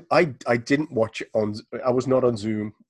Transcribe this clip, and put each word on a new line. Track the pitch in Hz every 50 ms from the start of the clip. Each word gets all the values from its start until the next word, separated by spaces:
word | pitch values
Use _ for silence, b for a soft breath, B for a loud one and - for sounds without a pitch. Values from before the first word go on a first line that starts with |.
| - -
I, | 131 151 180 156 120 - - 123
I | 120 120
didn't | 120 - 143 143 156 151
watch | 131 113 110 110 - -
it | - - -
on, | 113 107 107 104 110 - _ - 117 -
I | 131
was | 120 127 123 135
not | 131 131 123
on | 123 120
Zoom | 107 98 110 110 107 104 107 - _ _